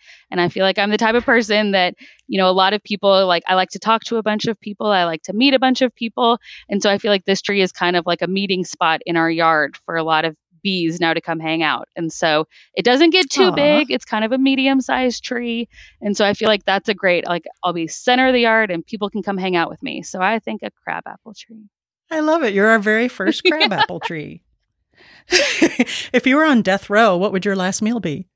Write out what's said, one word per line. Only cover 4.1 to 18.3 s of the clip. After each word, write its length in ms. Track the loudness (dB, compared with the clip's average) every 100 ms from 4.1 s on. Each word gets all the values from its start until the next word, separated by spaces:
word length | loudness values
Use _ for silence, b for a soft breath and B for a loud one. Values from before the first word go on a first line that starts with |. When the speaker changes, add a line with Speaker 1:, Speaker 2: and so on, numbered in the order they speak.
| -4
Speaker 1:
a 60 |
bunch 220 | -2 -4 -4
of 140 | -8
people. 260 | -12 -6 0
I 200 | 0 0
like 180 | -4
to 100 | -6
meet 220 | 0 2 4
a 40 |
bunch 220 | 2 2
of 140 | 0 -2
people. 420 | -8 0 2 0 B B B
And 140 | -2
so 80 | 0
I 80 | 0
feel 100 | 0
like 160 | 0 0
this 160 | -2
tree 200 | 0 0
is 100 | 0
kind 240 | 0 0 0
of 100 | 0
like 160 | -2
a 60 | -2
meeting 380 | -2 -2 -2 -4
spot 360 | -2 -2 -2 -2
in 100 | 0
our 140 | 0
yard 460 | 2 2 2 0 -6 -6
for 80 | -4
a 80 |
lot 220 | 0 0 -2
of 100 | -6 _ _
bees 360 | -4 -2 -2 0
now 140 | -2
to 80 | -2
come 180 | -4 -6
hang 220 | -4 -2
out. 260 | -2 -2 -6 -10
And 160 | -8
so 360 | -2 0 0 -2 b b
it 100 | -2
doesn't 280 | 2 4 4
get 180 | 4 0
too 200 | 2 2
Speaker 2:
Aw. 20 |
Speaker 1:
big. 400 | 4 2 2 0
It's 120 | -4
kind 220 | -4 -4 -2
of 60 |
a 40 | 0
medium-sized 840 | 2 2 2 0 0 0 0 -4
tree. 460 | -8 -8 -6 -6 -8 b b b
And 160 | -4 0
so 80 | 0
I 80 |
feel 160 | 0 0
like 160 | 0 0
that's 240 | -2 -2
a 60 | -2
great, 300 | 0 0 0
like, 200 | -4 -6 -6
I'll 100 | -6
be 140 | -4 -6
center 400 | -2 2 4
of 60 | 4